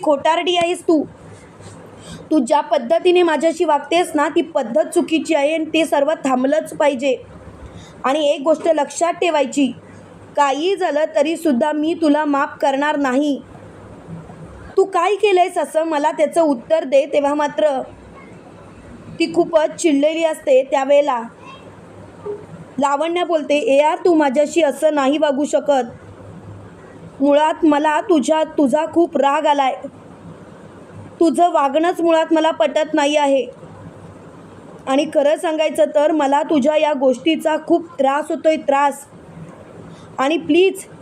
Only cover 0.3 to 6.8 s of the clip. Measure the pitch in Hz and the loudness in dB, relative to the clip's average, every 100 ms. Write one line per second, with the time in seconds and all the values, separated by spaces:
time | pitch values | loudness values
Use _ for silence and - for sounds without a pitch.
0.3 | 330 349 349 339 359 - 320 - - - | 0 0 0 0 -2 0 0 0 -10 -20
1.3 | - - - - - - - - - - | -20 -20 -20 -20 -20 -20 -20 -18 -14 -2
2.3 | 311 233 294 302 320 233 330 359 349 349 | 0 2 0 2 -2 0 0 4 4 4
3.3 | 302 330 320 339 294 294 330 359 302 302 | 2 0 0 0 0 0 0 0 0 0
4.3 | 339 - 294 233 254 330 349 277 320 320 | 0 -2 -4 -2 -2 0 0 0 -2 0
5.3 | 311 285 320 320 320 320 302 285 320 277 | 0 0 -2 -2 0 0 0 0 0 0
6.3 | 254 262 311 311 - | 0 2 0 0 0